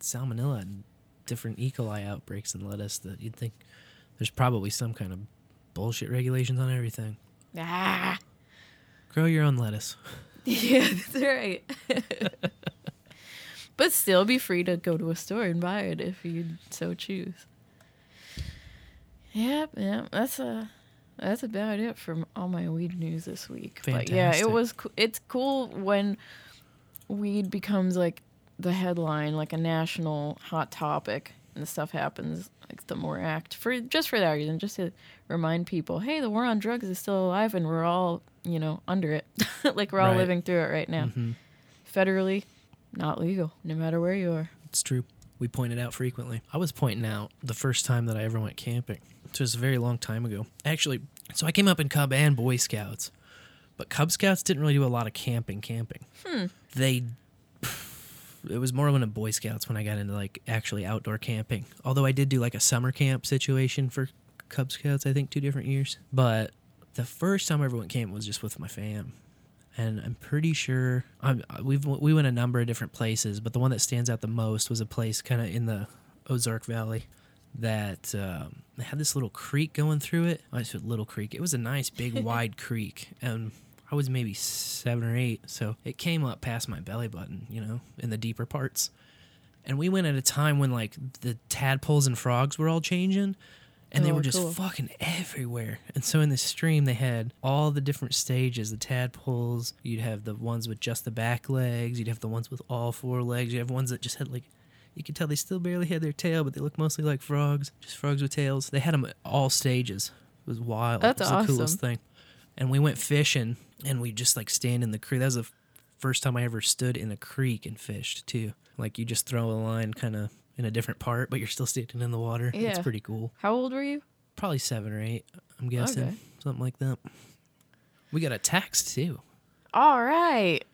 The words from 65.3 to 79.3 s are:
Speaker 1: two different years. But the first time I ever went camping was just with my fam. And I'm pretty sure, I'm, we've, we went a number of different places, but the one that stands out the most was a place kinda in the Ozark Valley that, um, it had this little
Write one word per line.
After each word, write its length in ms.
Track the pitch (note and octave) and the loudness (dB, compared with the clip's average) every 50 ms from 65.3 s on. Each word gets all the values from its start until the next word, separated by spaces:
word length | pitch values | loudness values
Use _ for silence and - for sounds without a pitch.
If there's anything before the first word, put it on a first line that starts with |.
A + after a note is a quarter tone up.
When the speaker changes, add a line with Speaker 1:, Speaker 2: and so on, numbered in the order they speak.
Speaker 1:
two 100 | - D3 | -2 -2
different 280 | C#3 C#3+ C3+ C3+ - C3+ | 0 0 -2 -2 -2 0
years. 300 | C3+ C3+ C3+ - - - - - | 0 0 0 -2 -4 -10 -8 0
But 400 | C3 C3 B2+ A#2 A2 A2 G#2+ - - _ _ _ _ _ - _ - | 4 6 6 6 6 4 0 -2 -6 _ _ _ _ _ -20 _ -6
the 100 | - A#2+ | -6 -6
first 440 | - - - E3 F#3 G3 F#3+ - - | -6 -4 -2 0 2 2 2 2 2
time 120 | D#3 D3 | 2 2
I 60 | C#3+ | 2
ever 100 | B2+ B2 | 2 0
went 140 | A2+ G2 E2 | -2 -4 -2
camping 240 | - B2 A2+ F#2 G2 | -2 -2 -2 -2 -4
was 100 | G#2+ G#2+ | -6 -6
just 160 | G#2 G2+ - | -6 -6 -6
with 160 | A2+ G#2 - - | -6 -8 -8 -8
my 80 | - - | -10 -10
fam. 440 | - G2 G#2 G#2+ G#2+ G#2 D2+ - - - - - - - - - _ _ _ _ - | -8 -8 -6 -6 -6 -6 -8 -10 -12 -18 -20 -20 -20 -20 -20 -20 _ _ _ _ -6
And 240 | A#2+ A2+ A2 A2 G#2 | -2 -2 -2 -2 -4
I'm 160 | - A#2+ A#2+ | -4 -6 -8
pretty 380 | - - - D3 D3+ D#3+ E3 D3+ | -8 -6 -2 0 2 2 2 2
sure, 500 | - - C3 C3 B2+ B2+ B2+ B2+ B2+ - - - - | 0 0 0 2 2 4 2 2 0 -2 -4 -8 0
I'm, 220 | B2+ C#3 B2+ A#2 - - - - | 2 2 2 2 0 -6 -8 -4
we've, 220 | A2 C3+ C#3 C#3 C#3+ | 0 2 2 2 2
we 280 | C#3+ C#3 - D3 D#3 | 0 0 4 6 6
went 140 | D#3 D#3 C#3+ | 6 8 6
a 60 | B2+ | 6
number 260 | A#2+ A#2+ A#2+ B2 A#2+ A#2+ | 4 4 2 4 4 2
of 60 | A#2 | 2
different 260 | A#2+ A#2 - A2+ - | 2 0 -2 -4 -6
places, 460 | - - A2+ A2 A2 - - G#2+ G2+ G#2+ | -4 -2 0 0 2 0 0 0 -2 -2
but 140 | A2+ A2 | -4 -2
the 80 | - B2 | 2 4
one 100 | B2+ C3 | 4 4
that 100 | A#2+ G2+ | 4 2
stands 300 | - - B2+ A#2+ A#2+ A#2+ | 0 2 2 2 2 2
out 100 | A2+ - | 0 0
the 60 | - | -2
most 440 | A2 A2+ A2+ A2 A2 G#2+ G#2+ - - | -2 0 0 2 2 0 0 0 0
was 100 | A#2 A2+ | -2 -2
a 60 | G#2+ | -2
place 360 | - - A#2+ A2+ A2 G#2+ - | -2 -2 -2 -2 -2 -2 -4
kinda 240 | - - B2 A#2 A2+ | 0 0 0 0 0
in 200 | F2 F#2+ A#2+ A#2 | 0 -2 -2 0
the 200 | A2+ G#2+ G2+ G#2+ - - - - - - - - - | 0 -2 -2 -4 -8 -12 -18 -20 -20 -20 -12 -4 -2
Ozark 360 | B2+ A#2+ A#2 A#2 A2+ A2 - | -2 0 0 0 -2 -2 -4
Valley 400 | A#2+ A#2 A2+ A2 A2 A2+ A#2 - - - - - - _ _ _ - - - | -4 -4 -4 -2 -4 -4 -6 -6 -10 -20 -20 -20 -20 _ _ _ -16 -8 -4
that, 520 | A2+ A2 A2 G#2+ G#2 G2+ F2+ - - - | -2 0 0 0 -2 -4 -6 -8 -8 -8
um, 500 | - G2+ G2 F#2 F2 D2 C#2 - - - - _ - | -6 -4 -4 -4 -6 -6 -8 -10 -14 -18 -20 _ -12
it 60 | B2 | -10
had 160 | A#2 - C#3 D3 | -10 -8 -4 -4
this 160 | D3+ - - | -2 -2 0
little 160 | C#3 B2 G#2 | -2 -2 -4